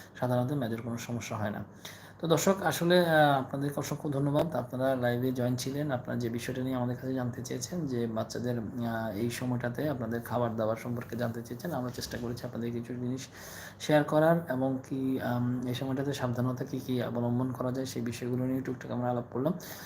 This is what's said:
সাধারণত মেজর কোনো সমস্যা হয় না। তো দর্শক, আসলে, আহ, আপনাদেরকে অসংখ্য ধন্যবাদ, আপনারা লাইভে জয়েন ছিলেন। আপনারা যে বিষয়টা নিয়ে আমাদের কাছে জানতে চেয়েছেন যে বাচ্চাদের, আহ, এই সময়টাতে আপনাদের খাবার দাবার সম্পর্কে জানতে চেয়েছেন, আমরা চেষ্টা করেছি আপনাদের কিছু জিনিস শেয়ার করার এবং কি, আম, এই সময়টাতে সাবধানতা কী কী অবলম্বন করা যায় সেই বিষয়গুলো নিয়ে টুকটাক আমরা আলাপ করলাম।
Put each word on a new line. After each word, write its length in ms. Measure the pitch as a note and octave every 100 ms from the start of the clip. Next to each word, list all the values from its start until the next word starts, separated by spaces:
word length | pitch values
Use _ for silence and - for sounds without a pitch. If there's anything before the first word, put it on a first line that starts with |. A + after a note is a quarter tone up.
| - -
সাধারণত 340 | B2+ B2 B2
মেজর 280 | D3 A2+ A2+
কোনো 160 | A#2+ A#2
সমস্যা 400 | - A#2+ - A2
হয় 120 | G#2
না। 140 | G#2 - - - - - -
তো 80 | E3
দর্শক, 360 | D#3+ G3 G3
আসলে, 360 | D#3+ D3 E3+ F3+
আহ, 400 | E3+ D#3 D3 C#3
আপনাদেরকে 400 | C3 C#3 C#3+ D3
অসংখ্য 320 | C#3+ D3+ D#3
ধন্যবাদ, 440 | C#3 C#3+ D3 E3 B2
আপনারা 400 | A#2+ B2+ C3 C3
লাইভে 360 | B2 A#2+ C3
জয়েন 240 | B2 B2 B2+
ছিলেন। 360 | C3+ C#3+ D3+
আপনারা 280 | B2 B2+ A#2+
যে 100 | A#2+
বিষয়টা 320 | A#2+ - B2+
নিয়ে 140 | C3 C3
আমাদের 200 | B2 B2
কাছে 180 | C3
জানতে 320 | C3 B2 A#2+ C3
চেয়েছেন 420 | B2+ - F3+ C#3
যে 200 | A#2+ A#2
বাচ্চাদের, 520 | A2 A2 - A#2+ A#2+
আহ, 500 | G2+ A#2+ A#2 A2+ A2+
এই 180 | G2 A#2+
সময়টাতে 600 | A#2+ B2+ B2 B2 A#2+ D3+
আপনাদের 320 | B2+ A2+ A#2
খাবার 340 | A#2 A#2 A#2 A2
দাবার 200 | A2 A2
সম্পর্কে 400 | B2 A#2+ - A#2
জানতে 260 | A#2 A#2
চেয়েছেন, 280 | A2+ B2 F3
আমরা 200 | C#3 B2
চেষ্টা 260 | A#2+ - A#2
করেছি 280 | A#2 B2 A#2+
আপনাদের 260 | A#2+ A#2
কিছু 220 | A#2+ A#2
জিনিস 340 | B2 B2 C3 - - - - - -
শেয়ার 240 | - D3+
করার 320 | D3 D3+ D#3+ E3+ E3
এবং 300 | B2+ C3 C3 -
কি, 320 | C3+ C3 C3
আম, 400 | B2 B2 B2 B2+ B2
এই 60 |
সময়টাতে 400 | B2 C3+ C3+ C#3+
সাবধানতা 520 | C3+ B2+ A#2+ B2+ B2 C3
কী 140 | C3
কী 220 | B2 B2
অবলম্বন 500 | A2+ A#2 A#2+ A#2+ C3
করা 200 | B2 B2+
যায় 140 | B2+ C3
সেই 160 | B2+
বিষয়গুলো 440 | A#2+ A#2 B2 B2 B2+
নিয়ে 160 | C3
টুকটাক 300 | C3 B2 C3
আমরা 180 | B2 B2
আলাপ 160 | B2 A#2+
করলাম। 220 | A#2+ C#3+ F3+ - -